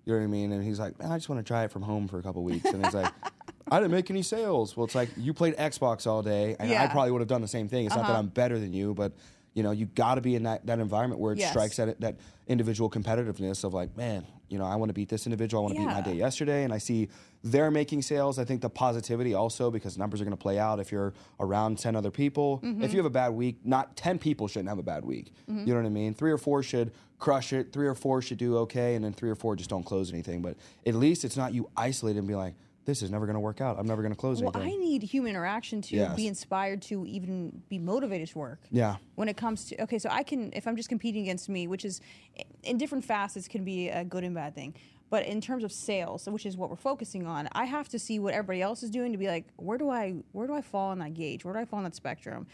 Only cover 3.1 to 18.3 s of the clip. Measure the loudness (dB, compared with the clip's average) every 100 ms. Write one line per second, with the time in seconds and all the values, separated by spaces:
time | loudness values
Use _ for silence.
3.1 | -2 -10 -12 -18 -14 2 4 6 4 2
4.1 | -2 -2 -2 2 2 0 -2 0 0 0
5.1 | -2 -4 2 2 4 0 2 2 2 2
6.1 | 2 2 2 2 2 2 4 6 6 4
7.1 | 4 2 2 0 -2 0 0 2 2 4
8.1 | 2 2 2 2 2 0 0 0 0 -2
9.1 | -2 -16 -20 _ 0 0 0 0 4 4
10.1 | 4 2 2 2 -2 0 0 2 2 2
11.1 | 0 0 2 2 4 2 2 0 0 -4
12.1 | -4 -12 -14 0 4 4 2 2 0 2
13.1 | 2 0 -2 -2 -2 -2 -2 -4 -4 -4
14.1 | -4 -6 -16 -8 -4 0 0 0 0 -2
15.1 | -2 -2 -2 0 2 0 0 0 0 0
16.1 | 0 0 2 2 2 2 0 0 2 0
17.1 | -4 -20 _ 2 6 6 4 2 0 2
18.1 | 2 2